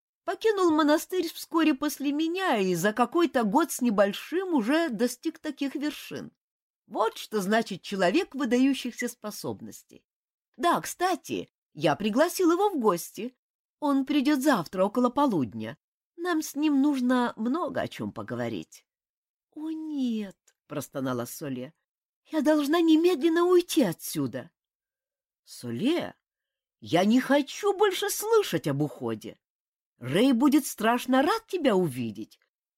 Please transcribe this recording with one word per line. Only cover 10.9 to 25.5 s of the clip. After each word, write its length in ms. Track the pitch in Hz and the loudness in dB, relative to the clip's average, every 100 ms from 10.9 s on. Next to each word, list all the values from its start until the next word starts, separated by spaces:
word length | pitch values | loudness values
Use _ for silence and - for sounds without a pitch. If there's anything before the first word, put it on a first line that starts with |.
| - 359 339 - 95 - _ _ | -4 -2 -2 -4 -8 -8 _ _
я 240 | 156 156 143 | -2 0 0
пригласил 560 | 214 226 339 - 339 | 0 2 2 2 2
его 160 | 349 415 | 2 0
в 100 | 311 | 2
гости. 560 | 220 175 - - 240 _ _ _ _ - | 0 0 -6 -12 -12 _ _ _ _ -4
Он 240 | 285 277 | 0 0
придет 380 | 262 294 262 294 | 2 2 2 2
завтра 420 | 294 220 156 185 | 2 2 0 0
около 240 | 196 247 247 | 0 2 0
полудня. 680 | 285 285 175 113 110 110 - _ _ _ - | 2 0 2 -2 -6 -10 -12 _ _ _ -8
Нам 180 | 359 320 | -2 -2
с 140 | - | -2
ним 260 | 277 302 277 | -2 2 4
нужно 520 | 294 269 247 254 240 - | 2 2 2 2 0 -4
много 440 | 233 330 302 117 | -4 -2 -4 -4
о 80 | - | -6
чем 240 | - 107 | -6 -10
поговорить». 720 | - 107 120 117 98 78 - _ _ _ _ _ _ _ | -8 -8 -6 -6 -6 -10 -18 _ _ _ _ _ _ _
«О, 160 | 311 311 | -12 -10
нет», 680 | 311 311 285 254 220 196 - _ _ - | -8 -8 -4 -2 -4 -8 -14 _ _ -12
простонала 560 | 147 - 143 131 123 | -10 -8 -6 -4 -4
Соле. 500 | 120 - 147 123 131 _ _ _ _ _ - | -6 -10 -8 -8 -12 _ _ _ _ _ -6
«Я 120 | 311 | 0
должна 380 | 285 302 285 339 | 2 2 2 2
немедленно 640 | 330 311 349 294 330 320 | 4 4 4 2 2 2
уйти 400 | 359 359 - 320 | 4 4 4 0
отсюда». 680 | 202 - - 156 131 123 160 _ _ _ _ _ _ _ _ _ | 0 -2 -8 -4 -4 -6 -14 _ _ _ _ _ _ _ _ _
Соле, 680 | _ | _